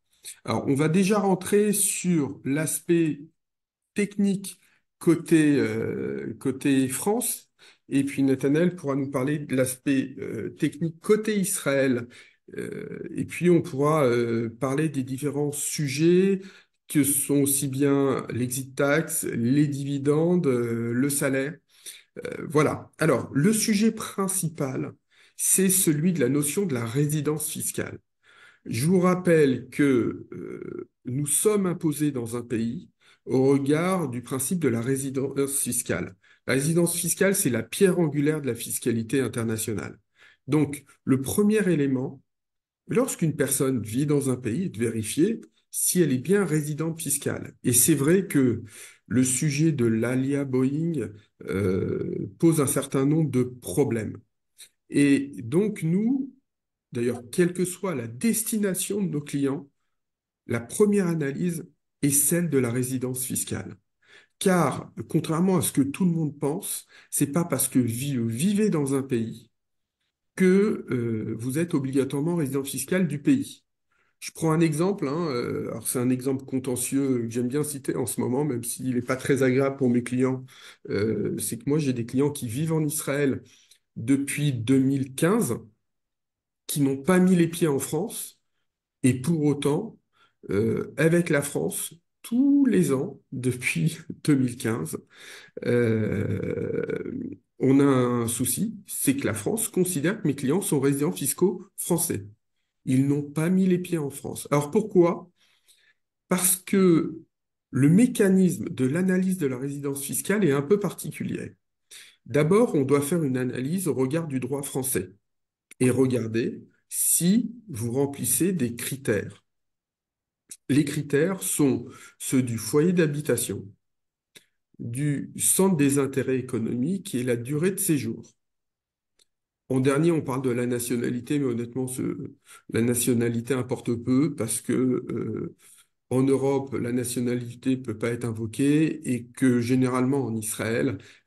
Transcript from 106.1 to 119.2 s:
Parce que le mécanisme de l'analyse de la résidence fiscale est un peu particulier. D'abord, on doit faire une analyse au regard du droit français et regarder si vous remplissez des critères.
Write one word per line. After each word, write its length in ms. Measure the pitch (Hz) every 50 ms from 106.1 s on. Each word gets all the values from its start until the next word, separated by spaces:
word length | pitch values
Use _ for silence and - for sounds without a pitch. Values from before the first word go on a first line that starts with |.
| _ _ _ _
Parce 260 | 185 180 180 - -
que 640 | - - - - 196 190 180 165 156 - - - - - _ _ _ _ _ _ _ _ _
le 180 | - 120 139 147
mécanisme 800 | 170 202 247 247 247 - 214 190 190 190 190 180 151 - - -
de 180 | - - 127
l'analyse 520 | 127 143 - 185 185 185 185 185 190 185 185
de 100 | 151 135
la 100 | 127 123
résidence 460 | 131 143 143 143 139 143 139 139 -
fiscale 400 | - 139 - - - 190 214 196
est 80 | 156 135
un 100 | 143 139
peu 160 | 143 208 202
particulier. 760 | 202 165 - - - 156 - - - - - - - - - _ _ _ _ _ _ _ - - - - _ _ _
D'abord, 500 | - 120 143 156 156 190 214 247 233 -
on 60 | 156 135
doit 180 | 123 143 143
faire 240 | 143 - 185 170 160
une 140 | 135 127 127
analyse 500 | 127 127 117 120 127 139 170 196 185 165
au 60 | 123
regard 340 | 120 135 131 139 165 165 156
du 100 | 131 131
droit 240 | 127 113 143 135 147
français 480 | - - 139 127 - - 95 - - - _ _ _ _ _ _ _ _ _ _ _ - _
et 100 | 127 127
regarder 720 | 123 131 135 131 123 120 113 113 110 113 131 190 - - - - _ _ _ _
si 640 | - - - - - - 165 175 202 240 - - - - -
vous 240 | - 156 104 117 120
remplissez 640 | 113 135 143 139 143 - 127 131 - - 160 190 196
des 240 | 165 120 117 120
critères. 680 | 117 - - 143 127 - - 110 -